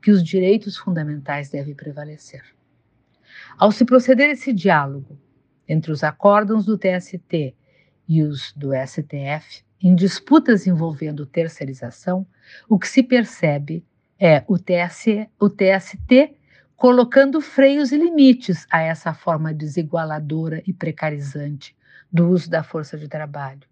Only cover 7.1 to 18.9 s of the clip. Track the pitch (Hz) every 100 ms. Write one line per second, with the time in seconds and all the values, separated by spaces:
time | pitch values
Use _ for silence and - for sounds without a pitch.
7.1 | 180 _ 165 139 _ _ _ _ _ -
8.1 | 160 151 139 - - 139 135 135 - 147
9.1 | 143 139 151 - - _ _ 180 180 185
10.1 | - - 302 - 214 190 170 165 147 156
11.1 | 151 143 - 165 - 139 135 147 - -
12.1 | 185 190 _ _ - _ 208 - - 247
13.1 | 254 220 - 160 143 143 165 - _ _
14.1 | _ 185 147 - 180 - 175 175 - -
15.1 | 208 214 _ 202 - 190 190 - - -
16.1 | 247 302 _ _ _ _ _ 247 247 240
17.1 | 262 277 311 285 - 269 285 277 294 339
18.1 | 320 269 247 - 170 - 165 160